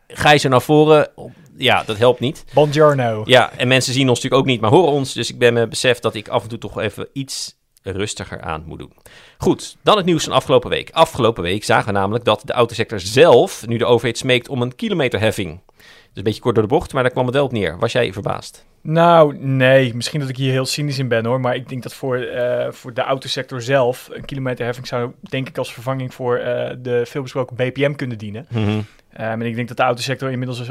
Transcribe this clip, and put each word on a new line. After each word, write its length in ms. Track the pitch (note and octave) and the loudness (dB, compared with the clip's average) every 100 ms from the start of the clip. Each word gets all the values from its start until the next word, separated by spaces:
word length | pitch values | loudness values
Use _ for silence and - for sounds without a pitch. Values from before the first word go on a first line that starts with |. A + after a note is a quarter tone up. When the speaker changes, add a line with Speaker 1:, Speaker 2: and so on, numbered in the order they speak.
| _ | _
Speaker 1:
ga 240 | - D#3 | 2 6
je 60 | D3+ | 6
ze 100 | C#3 | 6
naar 140 | B2+ | 2
voren. 460 | - D3+ D3+ D3+ - - A#2 - - - | 4 4 6 6 4 -4 -20 -20 -20 -2
Ja, 260 | C3 G2 D2+ | 2 2 0
dat 120 | G#2 | 2
helpt 220 | B2 A#2+ | 2 2
niet. 260 | A#2+ - - | -2 -6 -2
Speaker 2:
Buongiorno. 680 | C#3 D3+ D3 D3+ C#3 A#2 G#2+ G#2+ | 2 2 4 4 4 0 -2 4
Speaker 1:
Ja, 260 | B2+ - - | 4 4 0
en 100 | B2+ | 0
mensen 260 | C3 A#2+ | 2 0
zien 160 | B2+ C3+ | 0 2
ons 120 | A#2 | 0
natuurlijk 200 | C3 B2 | 2 2
ook 60 | C3+ | 2
niet, 140 | A#2+ | 0
maar 80 | G#2+ | 4
horen 220 | D3+ E3 | 4 4
ons. 220 | C#3+ C3 | 0 -2
Dus 160 | - A#2 | -6 -8
ik 80 | B2+ | 2
ben 160 | A#2+ | 2
me 140 | A#2 A2 | 4 0
beseft 340 | - B2+ A#2+ | 0 0 0
dat 140 | A2+ G#2+ | -2 -4
ik 120 | - | -4
af 160 | B2 | -6
en 60 | A2 | -6
toe 80 | A#2 | -10
toch 220 | G#2 - | -10 -6
even 280 | G#2+ - - | -6 -6 -10
iets 420 | C#3 C3+ - - - _ _ | -10 -10 -10 -12 -16 _ _
rustiger 580 | G2 F#2 G2+ - G2+ - | -10 -6 -6 -8 -12 -10
aan 220 | - D#2 D#2 | -8 -8 -10
moet 140 | D2+ | -16
doen. 140 | B1+ _ - - - _ | -16 _ -20 -20 -20 _
Goed, 400 | G3 C3 - - | -2 -2 -4 -4
dan 140 | - G#3 | 2 2
het 80 | F3+ | 2
nieuws 180 | D#3+ | 0
van 100 | - | 0
afgelopen 360 | A2 - B2+ G#2 | -2 2 2 2
week. 200 | E2 - | -4 -2
Afgelopen 500 | - E3 - A2+ A2+ | 0 0 2 0 0
week 200 | E2+ G#2 | -2 -2
zagen 220 | - A#2+ B2 | 0 0 0
we 60 | |
namelijk 340 | G2 G2 A2+ A2 | -2 -2 0 0
dat 160 | G#2+ - | 0 0
de 80 | |
autosector 460 | - A#2 - G#2+ G#2 | 0 0 -2 -6 -6
zelf 680 | F2+ A#2 E3 B2+ F#3+ - A2 | 0 6 8 8 4 -2 -6
nu 100 | A#2 | -2
de 80 | A#2+ | 2
overheid 320 | A#2+ A#2+ A2+ | 2 0 -4
smeekt 320 | C3 B2 - | 0 0 -2
om 120 | C3 | -4
een 140 | B2 - | -4 -6
kilometerheffing. 840 | A3+ F#3 B2+ G2 G#2+ G2 F2+ E2 _ _ | -4 -2 -2 0 0 -2 -6 -10 _ _
Dus 80 | - - _ | -20 -20 _
een 100 | - | -6
beetje 180 | G2+ G#2+ | -4 -2
kort 140 | B2 A2+ | 0 0
door 80 | |
de 60 | G#2+ | 2
bocht, 240 | C#3+ - | 0 -2
maar 100 | C#3+ | -2
daar 80 | B2 | -2
kwam 140 | - B2+ | 0 0
het 80 | C3 | 0
wel 100 | C3+ | 0
op 60 | |
neer. 280 | A#2 F2 E2 | -2 -4 -4
Was 120 | A#2 | -2
jij 220 | B2 A#2+ | 0 -2
verbaasd? 520 | G2+ - F#2+ - - _ _ | -4 -8 -8 -10 -20 _ _
Speaker 2:
Nou, 560 | D3+ D#3+ E3+ E3+ D3+ C#3 | -2 2 6 6 6 2
nee. 580 | C3+ C3+ B2+ C3+ B2+ A#2 | -2 2 6 6 4 -2
Misschien 240 | A#2 D#3 | -6 -6
dat 100 | C3+ | -6
ik 80 | B2+ | -4
hier 140 | C3+ | -2
heel 140 | C3 C3 | -2 -4
cynisch 340 | - D3 C3+ | -4 -4 -4
in 80 | C3+ | -2
ben, 180 | A#2 A2+ | 0 0
hoor. 140 | B2+ | 0
Maar 160 | B2+ B2+ | 0 -4
ik 140 | B2+ | -6
denk 140 | C3 | -10
dat 100 | A#2+ | -10
voor, 240 | - C#3 B2+ | -8 -4 -2
eh, 500 | A#2 B2 B2 B2 B2+ | -2 -2 -2 -2 -4
voor 220 | B2+ C3 | -8 -8
de 80 | A#2 | -4
autosector 600 | B2 C3+ C3 C#3 B2+ C3 | -2 -2 -4 -6 -6 -6
zelf 480 | A#2 C#3 B2 B2+ - | 0 2 2 0 -8
een 140 | B2 A#2 | -14 -10
kilometerheffing 640 | C#3 C3 A#2+ A#2+ B2 C3 | -6 -6 -4 -6 -6 -6
zou, 240 | B2+ A#2+ - | -6 -6 -8
denk 260 | - C3 C3 | -8 -6 -6
ik, 100 | - | -6
als 160 | B2+ | -8
vervanging 400 | - A#2 C3+ B2+ | -8 -6 -6 -8
voor, 240 | - B2 B2 | -6 -2 -2
eh, 380 | A#2+ B2 A#2+ B2+ | -2 -4 -4 -8
de 220 | B2 A#2+ A#2+ | -4 -2 -2
veelbesproken 500 | D3 C3 C#3+ B2+ A#2+ | -6 -6 -6 -6 -4
B 180 | B2+ | -4
P 40 | C3+ | 0
M 160 | C#3 C#3+ | -2 -2
kunnen 220 | B2+ A2 | -8 -8
dienen. 300 | G#2+ G#2+ - | -10 -12 -6
Speaker 1:
Mhm. 300 | A#2 G#2 G#2+ G#2 _ _ | -2 0 -2 -4 _ _
Speaker 2:
Ehm, 280 | - A2+ A2 | -8 -6 -4
en 0 | |
ik 140 | A#2 A2+ | -4 -6
denk 120 | A#2+ | -6
dat 100 | A#2+ | -2
de 60 | |
autosector 480 | B2+ A#2+ B2+ B2+ C3 | 0 0 -4 -6 -6
inmiddels 320 | B2 B2+ B2 | -4 -6 -8
z-, 60 | B2 | -10